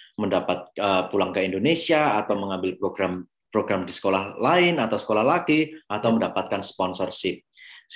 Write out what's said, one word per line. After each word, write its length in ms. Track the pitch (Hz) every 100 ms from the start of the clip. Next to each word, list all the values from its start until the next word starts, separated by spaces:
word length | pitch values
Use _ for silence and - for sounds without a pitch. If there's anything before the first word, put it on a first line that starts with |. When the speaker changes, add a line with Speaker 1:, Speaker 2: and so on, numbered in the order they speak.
| - -
Speaker 1:
mendapat, 560 | 104 92 - - - -
eh, 240 | 101 95 92
pulang 240 | 101 92 95
ke 80 |
Indonesia 720 | 95 92 127 165 - 156 151 107
atau 180 | 104 101
mengambil 380 | 98 95 92 90
program, 460 | 95 - 92 90 90 _ _
program 320 | 107 - 98 90
di 60 | -
sekolah 420 | 98 95 98 -
lain 400 | 123 175 175 165
atau 240 | 113 104
sekolah 240 | - 107 120
lagi 480 | 175 - 156 156 - -
atau 240 | 208 117
Speaker 2:
Ya. 20 | 113
Speaker 1:
mendapatkan 400 | 90 - - 101
sponsorship. 800 | - - 92 92 90 - 95 87 _ _ - - -